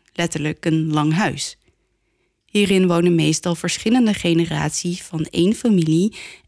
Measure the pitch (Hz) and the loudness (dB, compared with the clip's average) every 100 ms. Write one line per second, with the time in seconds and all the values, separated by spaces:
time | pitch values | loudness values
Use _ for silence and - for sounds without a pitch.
0 | _ - 170 160 151 156 170 160 160 151 | _ -6 -4 -2 -6 -4 -2 0 0 0
1 | 151 160 196 143 - - _ _ _ _ | 0 0 -2 -4 -10 -14 _ _ _ _
2 | _ _ _ _ _ 208 196 190 185 170 | _ _ _ _ _ 0 2 4 4 4
3 | 175 170 151 156 175 170 175 - 226 254 | 4 4 2 0 -2 -4 -4 -4 0 2
4 | 226 202 175 165 165 156 151 - 175 175 | 2 0 0 0 0 -2 -2 -4 -6 -8
5 | - 160 156 - 180 233 247 190 156 160 | -8 -8 -4 0 0 0 2 2 2 2
6 | 208 - - - | 0 -4 -18 -20